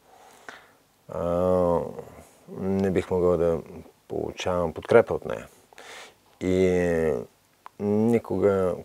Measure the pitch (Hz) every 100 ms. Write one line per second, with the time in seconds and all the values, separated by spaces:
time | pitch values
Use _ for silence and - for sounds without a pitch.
0 | _ - - - - - - _ _ _
1 | - 82 87 87 92 90 87 82 - -
2 | - - - _ - 190 185 196 98 90
3 | - 92 90 85 85 80 - 87 - _
4 | - 78 78 - 92 90 85 95 - 117
5 | - 82 67 57 - - _ - - -
6 | - _ _ - 92 92 92 90 87 82
7 | 80 62 - _ _ _ - - 101 104
8 | 117 117 - 95 101 95 92 85